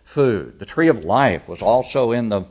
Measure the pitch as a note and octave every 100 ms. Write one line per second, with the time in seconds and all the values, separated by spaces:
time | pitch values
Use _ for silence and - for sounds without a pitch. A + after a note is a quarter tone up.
0 | _ D3 C3 G2+ B1 - G2+ - E3 A#2
1 | D#2+ A#2 C3+ D#2+ - F2 F#2+ B2 B2+ C#3
2 | A#2+ A#2+ A2+ G2+ F#2+